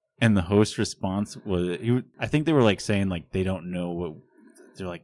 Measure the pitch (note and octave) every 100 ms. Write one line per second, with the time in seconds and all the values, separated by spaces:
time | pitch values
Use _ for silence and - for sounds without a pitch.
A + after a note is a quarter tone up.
0 | _ _ A#2 G2+ E2+ G2+ G#2+ - G#2 -
1 | F#2+ F#2+ G#2+ - G#2+ F#2 F2+ F2 A2 B2
2 | - _ A#2+ D3+ D#3 D3+ A2+ F#2+ - G#2
3 | G2 E2+ - F#2+ F#2 F#2+ F2 F2+ F2 F2
4 | F2 D#2 - _ - _ - - F2+ F2